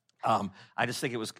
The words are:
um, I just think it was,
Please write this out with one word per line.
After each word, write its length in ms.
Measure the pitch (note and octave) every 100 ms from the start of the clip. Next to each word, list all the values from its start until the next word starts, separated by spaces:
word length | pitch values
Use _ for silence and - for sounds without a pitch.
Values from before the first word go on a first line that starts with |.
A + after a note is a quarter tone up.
| _ _
um, 280 | B2 G#2+ G2+ - - -
I 80 |
just 160 | A#2+ A#2
think 140 | C#3
it 20 | A#2
was, 160 | G#2+